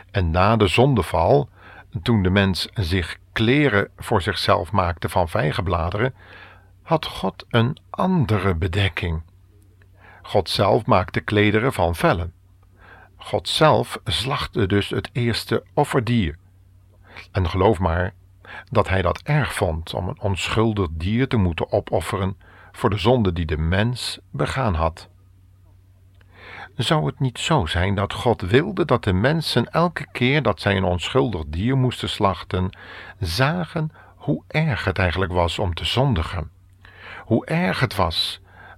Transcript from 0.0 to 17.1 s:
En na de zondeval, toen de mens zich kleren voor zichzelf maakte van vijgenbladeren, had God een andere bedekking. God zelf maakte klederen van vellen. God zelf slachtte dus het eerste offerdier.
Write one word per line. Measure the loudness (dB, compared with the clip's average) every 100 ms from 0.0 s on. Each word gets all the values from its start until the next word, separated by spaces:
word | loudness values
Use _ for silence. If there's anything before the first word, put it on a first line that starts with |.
| -6
En | -2 0
na | 4 4 6
de | 4
zondeval, | 4 4 4 0 2 4 4 2 -10 -20 -20 -12 -6
toen | 0 2
de | 4
mens | 4 2 0 -6
zich | -4 -2 -2 -4 -10 _
kleren | -2 2 4 4 2 0 -6
voor | -2 0
zichzelf | 0 -2 2 2 2
maakte | 0 0 -2 -2
van | 0 0
vijgenbladeren, | 0 -2 -2 -2 -2 -2 -2 -2 -4 -20 -20 -20 -20 -20 _
had | -2 -2 -2
God | -6 -6 -8 -2
een | 2 2 -2 -10
andere | -2 0 2 2 2 2
bedekking. | 0 0 0 -2 -2 -4 -4 -8 _ _ _ _ _ _ -20 -20 -20
God | 0 0 0
zelf | 2 2 2 4
maakte | 2 2 -4
klederen | 0 4 4 4 0
van | 0 0
vellen. | 2 2 0 -4 -10 _ _ _ _ -20 -20 -20 -20
God | -6 -4 -2
zelf | 2 4 4 0 -6
slachtte | -4 -4 -4 -6 -4 -2 0
dus | 0 0
het | -6 -4
eerste | -2 -2 -2 -2 -4 -2
offerdier. | -2 0 0 0 0 0 -6 _ _ _ -20 _ _ -20